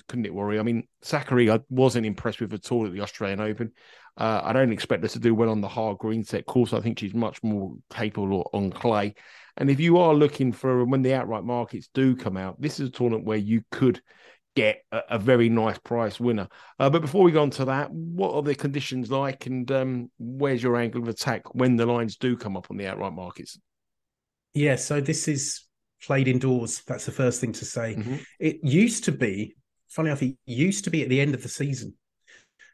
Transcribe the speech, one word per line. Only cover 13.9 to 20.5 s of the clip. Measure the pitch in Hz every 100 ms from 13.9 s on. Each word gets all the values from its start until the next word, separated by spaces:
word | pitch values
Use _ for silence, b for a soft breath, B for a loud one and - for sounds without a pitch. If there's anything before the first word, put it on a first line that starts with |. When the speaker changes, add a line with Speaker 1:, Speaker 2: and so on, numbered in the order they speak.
| 120 b b b b _ -
Speaker 1:
get | 107 107 _
a, | 110 -
a | 117
very | 110 123 117
nice | 113 110 98
price | - 117 110 -
winner. | 120 110 95 B B -
Uh, | 139
but | 165
before | 151 180
we | 180
go | 156
on | 147
to | 127 131
that, | 135 147
what | 160 165 175 190
are | 147
the | 143
conditions | 139 147 139 - 127 113
like, | 135 139 131 127
and, | 127 123
um, | 135 131 127 120 -
where's | 117 131 143